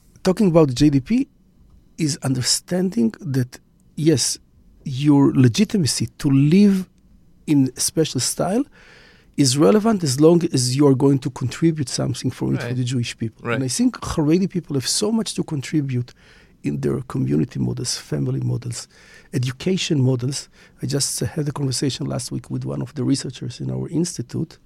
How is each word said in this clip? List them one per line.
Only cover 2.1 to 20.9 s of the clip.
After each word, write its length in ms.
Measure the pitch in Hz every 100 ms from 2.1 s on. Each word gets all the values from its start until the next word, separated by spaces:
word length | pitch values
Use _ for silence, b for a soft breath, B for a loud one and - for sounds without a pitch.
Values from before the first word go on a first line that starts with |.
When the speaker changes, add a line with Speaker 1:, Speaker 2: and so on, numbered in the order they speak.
| -
Speaker 1:
understanding 880 | - 131 120 - - 180 185 226 226 -
that, 380 | 175 131 123 - _ _ _ -
yes, 420 | 156 139 - - _ _ _ _
your 480 | - 127 147 143 139
legitimacy 720 | 139 127 110 214 214 135 - 117 -
to 100 | 151
live 580 | 135 143 180 208 196 185 _ _ - _ _ -
in 240 | 147 131 -
a 40 |
special 400 | - - 156 131
style 440 | - - 151 214 285 b b b b b b -
is 220 | 139 131
relevant 460 | 175 214 208 214
as 160 | 160 127
long 200 | 156 175 156
as 240 | 135 127 127
you 100 | 147
are 80 |
going 240 | 131 139 139
to 120 | 135
contribute 580 | - 123 - 165 156 135
something 420 | - 131 120 135
for 240 | - 131
it 60 | 135
for 60 | -
Speaker 2:
Right. 80 | 123
Speaker 1:
the 80 |
Jewish 320 | 123 131 120 -
people. 300 | 113 - 117
Speaker 2:
Right. 60 | 120
Speaker 1:
And 80 |
I 40 | 131
think 280 | - 247 -
Haredi 480 | - - 147 175 196
people 260 | 180 - 139
have 100 | -
so 240 | - 208
much 240 | 226 214
to 80 | -
contribute 720 | - 156 - 156 139 123 123 b b b b b
in 180 | - 143
their 200 | 139 135 131
community 440 | 135 131 147 151 139
models, 380 | 123 123 123 -
family 440 | - 151 135 135
models, 460 | 123 123 123 117 - b b b b
education 680 | 143 127 - - 185 - 151
models. 480 | 127 127 123 135 - b b _
I 40 |
just, 340 | 123